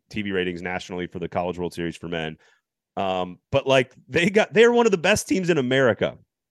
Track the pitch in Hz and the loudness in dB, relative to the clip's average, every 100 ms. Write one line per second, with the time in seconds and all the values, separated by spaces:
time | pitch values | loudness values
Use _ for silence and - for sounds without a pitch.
0 | - 107 101 95 90 87 90 90 - 90 | -12 -8 -4 -2 -2 -4 -6 -8 -8 -8
1 | 87 92 85 95 87 87 87 - 85 - | -8 -8 -8 -4 -4 -4 -8 -6 -8 -8
2 | 85 82 80 80 _ _ _ _ _ 92 | -8 -6 -6 -10 _ _ _ _ _ -6
3 | 95 92 90 87 _ 139 131 135 127 _ | -4 -4 -6 -10 _ -2 2 2 2 _
4 | - 143 170 208 - 180 233 240 226 185 | -6 -2 2 2 2 4 6 6 4 2
5 | 180 208 - 233 170 160 123 135 127 101 | 2 0 0 -2 0 0 2 4 4 2
6 | 76 - _ _ _ | -2 -4 _ _ _